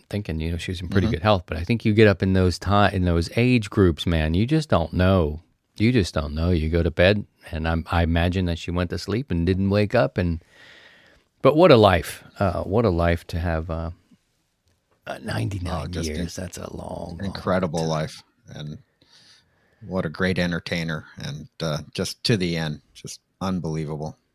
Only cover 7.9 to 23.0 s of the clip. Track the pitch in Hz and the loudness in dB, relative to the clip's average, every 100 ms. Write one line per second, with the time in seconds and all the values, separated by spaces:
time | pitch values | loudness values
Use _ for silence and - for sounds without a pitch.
7.9 | 85 82 82 87 90 90 85 - 87 90 | 0 2 2 2 0 -2 -4 -6 -4 -4
8.9 | - - 107 139 85 85 95 98 104 104 | -6 -6 -6 -4 -2 0 0 2 2 2
9.9 | 120 139 - 87 82 - _ - - - | 0 0 0 -2 -4 -8 _ -20 -20 -20
10.9 | _ _ _ _ _ - 151 180 120 104 | _ _ _ _ _ 2 6 8 10 8
11.9 | 87 - - - - 98 85 85 104 113 | 6 0 -12 -12 -2 -2 -2 -2 0 2
12.9 | 85 85 85 - 85 87 80 82 80 85 | 2 2 0 -2 -4 -2 -2 -4 -6 -8
13.9 | 87 _ _ _ _ _ _ _ _ _ | -12 _ _ _ _ _ _ _ _ _
14.9 | _ - - 113 107 110 98 85 85 80 | _ -14 -12 -8 -4 -4 -4 -6 -6 -6
15.9 | 87 80 76 85 - 85 - - 82 85 | -6 -6 -6 -8 -8 -12 -12 -14 -12 -12
16.9 | 85 87 85 98 - 104 92 90 82 80 | -10 -12 -10 -10 -6 -2 0 0 -2 -2
17.9 | 78 78 - - _ - 73 76 95 _ | -2 -4 -10 -20 _ -20 -16 -14 -16 _
18.9 | _ _ _ _ _ _ _ _ _ 98 | _ _ _ _ _ _ _ _ _ -8
19.9 | 92 87 76 92 90 87 85 - 87 82 | -4 -4 -2 -2 0 -2 -4 -4 -6 -4
20.9 | 78 - - 73 73 78 - 82 73 - | -8 -10 -14 -12 -12 -14 -8 -4 -4 -6
21.9 | - 92 - - 107 90 82 80 73 _ | -8 -8 -4 -2 0 0 -2 -4 -8 _
22.9 | - | -20